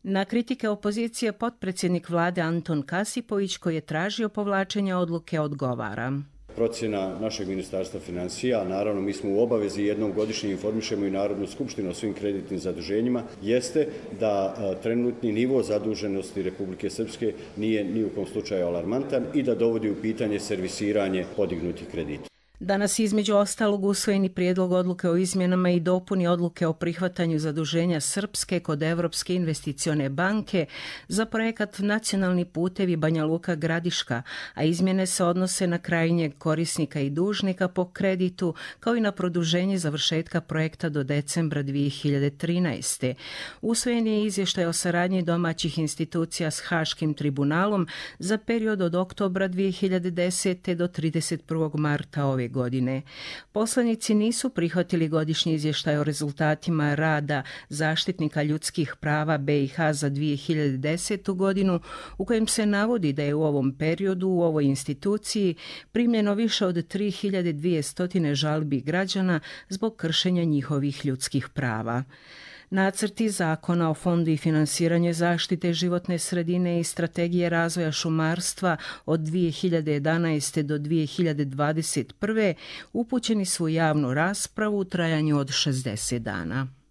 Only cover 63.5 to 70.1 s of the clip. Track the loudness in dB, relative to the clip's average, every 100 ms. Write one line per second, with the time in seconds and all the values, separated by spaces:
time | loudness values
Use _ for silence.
63.5 | 2 0 0 0 2 0 0 2 4 4
64.5 | 4 4 2 -2 -2 0 0 0 0 2
65.5 | 0 -10 -16 -4 2 4 4 2 2 2
66.5 | 2 2 0 -2 -2 -2 -2 -2 0 0
67.5 | 0 0 0 0 -2 0 2 2 2 0
68.5 | 0 0 -2 0 0 0 0 2 0 -2
69.5 | -18 -10 -4 -4 -2 -2